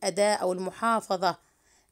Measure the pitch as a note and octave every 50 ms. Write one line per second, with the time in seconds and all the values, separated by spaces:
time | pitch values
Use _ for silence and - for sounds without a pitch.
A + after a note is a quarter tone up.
0 | - G3 E3+ G3 G3+ G#3 G#3 - - F#3 F#3 F#3 F#3 F#3 - - A3+ A3+ A3+ G#3+
1 | - - G3 F3 F#3+ F3+ E3+ - _ _ _ _ _ _ _ _ _ _